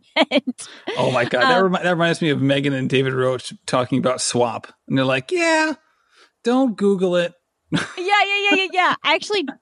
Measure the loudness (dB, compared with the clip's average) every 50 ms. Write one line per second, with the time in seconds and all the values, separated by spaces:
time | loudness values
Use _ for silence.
0 | _ _ 0 0 0 2 0 -2 -2 -2 -10 -10 -14 -20 -18 -14 -10 -8 -4 -2
1 | 0 0 2 0 0 0 0 2 2 4 4 4 2 2 0 0 0 0 0 2
2 | 2 0 0 0 0 0 0 0 2 0 0 0 0 -2 -2 -2 -2 0 0 0
3 | 0 0 0 0 0 0 -2 -4 -8 -12 -16 -14 -8 -2 -2 -2 0 0 -2 0
4 | 0 0 -2 -2 -4 -2 0 0 0 0 -2 -8 -12 -14 -20 _ _ -4 -2 0
5 | 0 0 -2 -2 -4 -4 -2 -2 0 0 2 0 0 -2 -4 -8 _ _ _ _
6 | _ _ _ _ -20 _ _ _ -2 0 2 2 2 0 0 0 2 2 2 2
7 | 0 0 2 0 0 -2 -6 _ _ _ _ _ _ -4 -4 -4 -4 -4 -8 -6
8 | -2 2 2 2 2 2 0 0 2 2 2 2 0 0 0 0 2 2 0 0
9 | 0 0 0 0 0 -2 -4 -4 -4 -4 -10 _